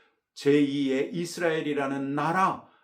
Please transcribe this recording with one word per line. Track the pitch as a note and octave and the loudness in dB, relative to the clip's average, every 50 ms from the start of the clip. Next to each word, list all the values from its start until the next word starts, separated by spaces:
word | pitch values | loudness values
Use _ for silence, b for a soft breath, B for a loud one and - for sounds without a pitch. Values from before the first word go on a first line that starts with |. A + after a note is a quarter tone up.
| B B B B B _ - | B B B B B _ -10
제이의 | - - C#3+ C#3+ D3 D3 C3+ C#3 C#3+ C#3 C3+ C3 C3+ D3 - | -2 2 4 6 6 4 4 0 -2 -2 0 0 0 -2 -2
이스라엘이라는 | - E3 F3 E3 - F3 F3 E3 D#3+ D#3 C#3+ D3 D3 C#3 C#3 C3+ C#3+ C#3 C3+ C#3 C#3+ | -4 -6 -6 -6 -4 -2 -2 0 0 0 -2 -2 -2 -2 -2 -2 -4 -4 -4 -4 -4
나라, | D3 D3 D#3+ E3 F#3 F#3+ E3+ - - B B B B | -2 -2 0 2 2 2 0 0 -4 B B B B